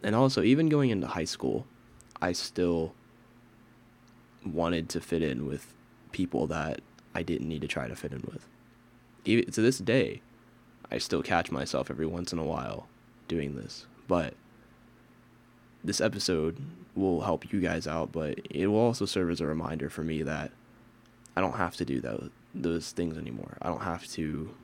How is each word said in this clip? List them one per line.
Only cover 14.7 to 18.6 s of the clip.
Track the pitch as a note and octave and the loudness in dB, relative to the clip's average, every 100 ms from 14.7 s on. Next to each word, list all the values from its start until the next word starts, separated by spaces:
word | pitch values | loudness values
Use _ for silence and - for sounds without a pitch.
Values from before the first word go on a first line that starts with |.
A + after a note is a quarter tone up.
| - - - - - - - - - - - | -20 -20 -20 -20 -20 -20 -20 -20 -20 -20 -8
this | - - | -4 0
episode | A2 G2+ - E2 D#2+ G#2 C#3+ - - - | 0 2 0 2 2 -2 -10 -14 -8 0
will | F#2+ E2+ | 2 2
help | G2+ D#2+ - | 2 -2 -2
you | G2+ | 0
guys | F2 E2 D#2 | 0 0 -2
out, | D#2+ D#2+ | -2 -2
but | E2 D2+ - - | -2 -4 -4 -6
it | D2 | 0